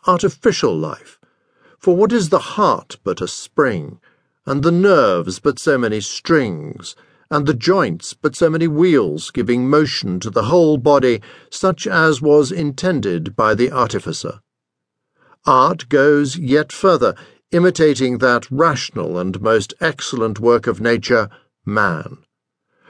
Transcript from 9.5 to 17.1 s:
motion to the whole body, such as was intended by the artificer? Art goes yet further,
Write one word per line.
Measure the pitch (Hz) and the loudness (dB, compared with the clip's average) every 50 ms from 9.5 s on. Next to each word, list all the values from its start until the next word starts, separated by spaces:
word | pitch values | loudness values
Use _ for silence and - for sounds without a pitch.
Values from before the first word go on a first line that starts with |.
| 120 123 123 131 | 0 0 0 2
motion | 143 151 156 131 - - - 101 90 90 | 2 2 2 2 -2 -6 -6 -6 -6 -6
to | 90 113 | -6 -4
the | 101 117 104 | -4 -2 -2
whole | 113 165 180 165 151 151 135 | 2 2 4 4 4 2 2
body, | 117 147 143 139 135 127 117 107 - - - - _ - | 2 4 4 4 4 2 0 0 -4 -12 -20 -20 _ -18
such | - - - 190 175 - - 214 | -10 -2 -2 -2 -2 -2 -4 -2
as | 190 165 160 160 151 120 | 0 2 2 2 2 2
was | 147 147 147 151 147 131 | 2 4 4 4 4 2
intended | 190 175 156 143 135 - - 185 180 139 104 98 87 85 80 98 - | -2 -4 -4 -4 -4 -4 -2 -2 -2 -2 -2 -2 -2 -4 -4 -6 -2
by | - 110 107 107 | 0 2 2 2
the | 104 123 127 | 2 0 0
artificer? | 151 127 117 - - 95 - 90 80 - - 85 - - _ _ _ _ _ _ _ _ _ _ _ _ _ _ _ _ _ _ _ _ - - | 0 -2 -2 -2 -2 -6 -6 -6 -10 -8 -8 -10 -12 -12 _ _ _ _ _ _ _ _ _ _ _ _ _ _ _ _ _ _ _ _ 0 2
Art | 135 127 131 160 185 160 - 120 | 4 4 4 2 0 -4 -6 0
goes | 143 139 139 147 147 147 147 135 131 175 | 2 4 4 4 4 4 2 -2 -4 -6
yet | 160 123 135 151 151 - | -2 0 0 0 0 -2
further, | - - - 147 170 139 120 101 | -6 -2 2 2 2 2 2 -2